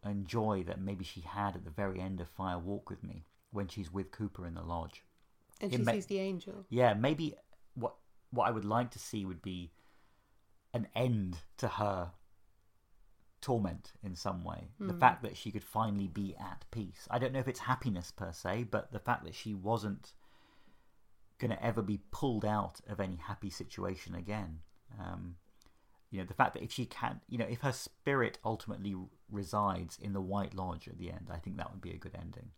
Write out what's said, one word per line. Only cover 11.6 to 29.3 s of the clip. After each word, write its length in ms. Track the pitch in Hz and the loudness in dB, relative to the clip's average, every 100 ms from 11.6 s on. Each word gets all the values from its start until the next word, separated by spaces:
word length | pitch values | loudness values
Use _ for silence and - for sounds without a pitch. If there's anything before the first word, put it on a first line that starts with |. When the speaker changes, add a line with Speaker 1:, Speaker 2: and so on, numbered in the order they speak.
| 120 | -2
Speaker 1:
her 440 | - 104 92 87 - - - - _ _ _ _ - - - - - | 2 2 2 -2 -8 -20 -20 -20 _ _ _ _ -20 -20 -20 -20 -6
torment 520 | - 120 92 80 - - | 2 4 2 -2 -10 -10
in 120 | 98 | -8
some 300 | 87 98 90 | -4 -2 -2
way. 240 | 82 78 - - | -4 -6 -10 -6
The 140 | 196 | -2
Speaker 2:
Hmm. 60 | 175 | 8
Speaker 1:
fact 220 | 127 - | 8 8
that 140 | 107 95 | -4 -4
she 140 | 110 | -4
could 140 | 101 | -6
finally 440 | - 113 110 101 95 | -2 2 2 2 0
be 280 | 101 98 - | 0 -2 -4
at 280 | 98 80 - | -8 -8 -6
peace. 380 | 113 90 - - | -6 -6 -8 -2
I 80 | 123 | 2
don't 140 | 127 | 2
know 60 | 135 | 2
if 100 | 127 | 0
it's 120 | - | 0
happiness 500 | - 131 123 90 - | 2 2 2 0 -4
per 220 | - 90 | -6 -6
se, 320 | - 92 110 | -2 0 0
but 280 | 120 107 - | 2 0 0
the 60 | 113 | -4
fact 260 | - 120 | 0 0
that 100 | - | -2
she 200 | - 107 | -8 -4
wasn't 580 | 98 98 113 104 98 - - - - - - - - - - - - - - | -2 2 2 2 -4 -8 -20 -20 -20 -20 -20 -20 -20 -20 -20 -20 -20 -18 -2
gonna 200 | 123 - | 0 2
ever 220 | 117 110 | 2 2
be 160 | 98 101 - | 0 -2 -2
pulled 340 | - 139 110 | 0 2 4
out 360 | 104 107 - - - | 4 2 0 -4 -8
of 100 | 101 | -2
any 160 | 95 87 | -2 -2
happy 320 | - 101 101 | -6 -4 -6
situation 680 | - 98 - 92 92 - | -6 -8 -4 -2 -4 -6
again. 460 | 90 90 107 85 80 - - - 107 | -8 -4 -4 -4 -8 -12 -18 -16 -10
Um, 380 | 87 92 90 87 _ - - - _ - - | -8 -6 -8 -12 _ -20 -20 -20 _ -20 -8
you 80 | 95 | -6
know, 60 | |
the 100 | 90 | -4
fact 200 | - - | 4 4
that 80 | - | 4
if 80 | 110 | -6
she 120 | - 120 | -4 -4
can, 340 | - - - - | -2 -2 -2 -4
you 100 | 117 | -2
know, 80 | 110 | 0
if 140 | 120 | 0
her 100 | 139 | 0
spirit 640 | - - - 143 135 113 - | 0 -6 -4 2 4 4 2
ultimately 520 | 110 110 107 101 101 92 92 - - | -2 -2 -4 -4 -2 -4 -6 -14 -8